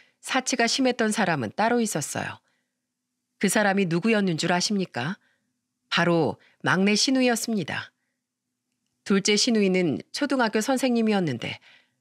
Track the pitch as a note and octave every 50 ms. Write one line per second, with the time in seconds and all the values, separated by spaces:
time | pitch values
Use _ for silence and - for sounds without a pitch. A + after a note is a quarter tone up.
0 | - _ _ _ - - - C4+ B3+ - - B3 A#3 A3+ - - C4 B3 B3 -
1 | A3+ G#3+ G#3 A3+ G#3 F3 E3 C#3+ A#2 G#2 - - G#3 A3+ A#3+ A#3+ A#3 G#3 - D#3+
2 | C#3+ - - G#2+ G2+ - - - _ _ _ _ _ _ _ _ _ _ _ _
3 | _ _ _ _ _ _ _ - - F#3+ - A3+ G#3 G3+ F#3+ G3+ G3 E3 E3 F3
4 | E3 A3+ A3+ G#3 G3 F#3 E3 C#3+ - E3+ F3+ F3+ F3+ - G#3+ G3 F3+ - - A#2
5 | A#2+ D3+ G#3 - _ _ _ _ _ _ _ _ _ _ _ _ _ - - -
6 | E3+ F3 E3+ E3+ D3+ A2+ - - _ _ _ _ - B2+ C#3+ F3+ F#3+ G3 G#3+ G3+
7 | - - C4+ C4 B3+ B3 A#3 A3 - - A3 G#3 D#3 - G2+ G2 - - _ _
8 | _ _ _ _ _ _ _ _ _ _ _ _ _ _ _ _ _ _ _ _
9 | - - G3+ G3 G3 - G#3 G#3 - C4 A3+ G#3+ G3+ F#3+ F3+ F#3 F3+ D#3+ A#2+ F2+
10 | - _ - - D4 C4+ C#4+ C4 A#3+ G#3+ - A3 G#3+ - C4+ B3 - B3+ A#3+ A#3
11 | A3+ G#3+ G#3 G3 F#3 D3+ B2+ A2 - - - - _ - - - _ _ _ _